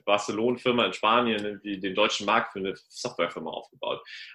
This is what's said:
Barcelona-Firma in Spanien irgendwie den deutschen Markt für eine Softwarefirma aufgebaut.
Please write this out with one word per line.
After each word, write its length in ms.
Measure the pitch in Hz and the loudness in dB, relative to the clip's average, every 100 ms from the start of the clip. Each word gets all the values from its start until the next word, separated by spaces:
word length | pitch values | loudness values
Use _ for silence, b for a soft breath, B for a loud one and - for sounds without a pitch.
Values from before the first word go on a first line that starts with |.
Barcelona-Firma 840 | - - - 107 120 123 127 120 98 | 2 2 2 0 0 2 2 2 2
in 80 | |
Spanien 520 | - 107 120 120 104 104 | 2 4 4 4 0 -4
irgendwie 340 | 101 104 95 | -8 -8 -6
den 160 | 98 98 | -4 2
deutschen 300 | 107 - 101 | 2 2 2
Markt 260 | 113 - | 2 0
für 80 | 98 | -6
eine 160 | 95 - | -6 -8
Softwarefirma 760 | _ - 120 - 85 85 80 | _ -8 -8 -2 -4 -2 -10
aufgebaut. 520 | - - _ - - B B B | -10 -14 _ -8 -8 B B B